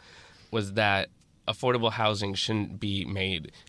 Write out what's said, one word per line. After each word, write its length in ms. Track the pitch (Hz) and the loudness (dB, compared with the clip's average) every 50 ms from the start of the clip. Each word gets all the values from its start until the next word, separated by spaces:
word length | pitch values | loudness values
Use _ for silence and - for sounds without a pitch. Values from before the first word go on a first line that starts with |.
| - - - - - - - - - - | -18 -20 -20 -20 -20 -20 -20 -20 -12 -4
was 220 | - 113 101 98 | -2 -2 -2 0
that 360 | 98 110 104 101 98 98 - - - _ _ _ _ _ _ | 0 2 4 4 4 2 0 -2 -8 _ _ _ _ _ _
affordable 460 | - - - - 127 123 120 113 110 | -6 -4 0 2 2 2 4 2 0
housing 420 | 104 120 110 107 107 101 104 98 95 | 2 2 2 2 2 0 -2 -4 -2
shouldn't 460 | 92 - - 110 107 101 - - 101 | -4 -2 0 0 -2 -2 -4 -6 -6
be 240 | 110 101 98 98 - | -4 -4 -4 -4 -4
made 480 | - 98 98 95 95 92 80 76 - - - - | -4 -2 -2 -2 -2 -2 -4 -6 -10 -16 -20 -20